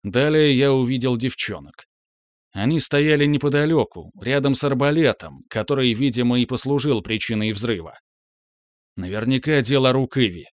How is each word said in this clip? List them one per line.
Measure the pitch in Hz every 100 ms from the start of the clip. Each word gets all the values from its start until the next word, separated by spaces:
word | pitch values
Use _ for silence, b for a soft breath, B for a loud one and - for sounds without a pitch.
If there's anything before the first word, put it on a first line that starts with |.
Далее | 107 120 147 156 151 131
я | 139
увидел | 131 123 131 127 120
девчонок. | 127 - - 87 71 - - _ _ _ _ _ _
Они | 95 113 160
стояли | - 143 151 151 147
неподалёку, | 147 143 143 151 160 110 87 82 -
рядом | 113 139 139
с | 131
арбалетом, | 143 131 151 151 143 98 80 67 -
который, | 113 104 139 127
видимо, | 113 139 117 120 123
и | 117
послужил | 123 135 143 147 117
причиной | 98 110 - 107 110
взрыва. | 101 117 101 80 - _ _ _ _ _ _ _ _ _ -
«Наверняка | 90 104 117 131 143 147
дело | 117 139 131
рук | 131 127 135
Иви» | 113 87 -